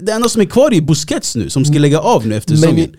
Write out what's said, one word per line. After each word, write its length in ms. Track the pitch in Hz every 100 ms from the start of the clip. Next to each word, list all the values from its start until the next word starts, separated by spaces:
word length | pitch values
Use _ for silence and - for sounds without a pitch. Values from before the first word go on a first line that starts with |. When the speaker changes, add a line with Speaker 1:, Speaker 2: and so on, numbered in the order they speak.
Speaker 1:
Det 120 | 185
enda 160 | 220 233
som 120 | 226
är 40 | 196
kvar 280 | 240 294
är 60 | 180
Busquets 560 | 147 156 - 285 - 117
nu, 140 | 95
som 140 | 131
ska 80 | 147
Speaker 2:
Mm. 100 | 147
Speaker 1:
lägga 180 | 147 151
av 260 | 226 190 113
nu 80 | 107
efter 160 | -
Speaker 2:
Men 80 | 151
Speaker 1:
säsongen. 300 | 165 165 165